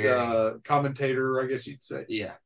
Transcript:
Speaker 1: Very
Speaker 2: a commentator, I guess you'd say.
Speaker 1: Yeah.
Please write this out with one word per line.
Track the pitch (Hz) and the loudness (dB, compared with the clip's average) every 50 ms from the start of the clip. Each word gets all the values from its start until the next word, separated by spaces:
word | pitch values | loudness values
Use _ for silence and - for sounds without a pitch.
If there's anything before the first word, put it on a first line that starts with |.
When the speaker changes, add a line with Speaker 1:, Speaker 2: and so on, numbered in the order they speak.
Speaker 1:
Very | - 131 127 123 | 2 4 4 4
Speaker 2:
a | 120 117 117 113 110 110 113 - - | 2 2 2 2 2 2 -2 -4 -2
commentator, | - 147 143 143 139 135 139 139 135 127 127 131 131 131 131 | 2 2 2 2 2 -2 0 0 0 0 0 0 0 0 0
I | 131 127 | 0 -2
guess | 131 123 - | -4 -4 -6
you'd | 143 139 135 - | -10 -14 -14 -12
say. | - 143 139 - - | -10 -10 -10 -8 -6
Speaker 1:
Yeah. | 113 104 101 92 - - _ | -4 -4 -4 -6 -10 -14 _